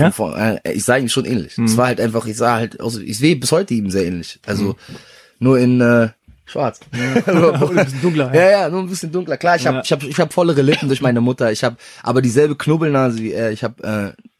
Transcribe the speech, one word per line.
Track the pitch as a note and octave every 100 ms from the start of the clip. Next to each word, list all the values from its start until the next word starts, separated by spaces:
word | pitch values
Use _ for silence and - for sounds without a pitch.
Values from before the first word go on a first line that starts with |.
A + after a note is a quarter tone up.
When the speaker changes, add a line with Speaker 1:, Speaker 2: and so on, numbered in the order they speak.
Speaker 1:
Ja? | E3
Speaker 2:
von, | - E2+
äh, | - A2 G#2 -
ich | G#2
sah | - C3
ihm | A#2+
schon | C3+
ähnlich. | G#2+ A#2 D2+ -
Speaker 1:
Mhm. |
Speaker 2:
Es | A2+ A#2
war | B2+
halt | A#2+
einfach, | A#2 A2+ A2+
ich | G#2+
sah | A#2+ A2+
halt | A2+ -
aus, | A#2 A2+
ich | - G#2+
sehe | D3+ D3
bis | A#2+
heute | D#3+ G3
ihm | A#2 G2+
sehr | F#2+ F2
ähnlich. | F2+ - - -
Also | G#2 G2+
Speaker 1:
Mhm. | - - - - - _ _
Speaker 2:
nur | B2 B2+
in, | B2 B2
äh, | A#2+ A#2+ A2+ - _ _
schwarz. | - - B2+ - - A#2+
Speaker 1:
Ja. | B2+ C3 G3+
Speaker 2:
<laughs> | E3+ E3
Speaker 1:
Ein | C#3 D3
bisschen | F3+ C3 C3+
dunkler, | F3 D#3 B2+
Speaker 2:
Ja, | D3
Speaker 1:
ja. | - G3+
Speaker 2:
ja, | D#3+
nur | F#3
ein | F#3
bisschen | F#3 E3
dunkler. | F3 E3 C#3
Klar, | E3+ E3+
ich | D3
hab, |
Speaker 1:
Ja. | C3
Speaker 2:
ich | -
hab, | D3+
ich | C#3+ D3+
hab | D#3+
vollere | - E3+ C#3+
Lippen | C3+ D#3+ C#3+
durch | C3+
meine | C3+ A#2+
Mutter. | A#2+ B2 A#2
Ich | G#2+
hab | B2 A#2+ - -
aber | - B2
dieselbe | B2+ A#2+ D3+ C#3+
Knubbelnase | D3 D#3 D#3+ C#3 B2+ A2+
wie | A2
er. | D#2 A2+
Ich | G#2+
hab, | A2+ -
äh, | G#2+ G#2+ G2+ - - _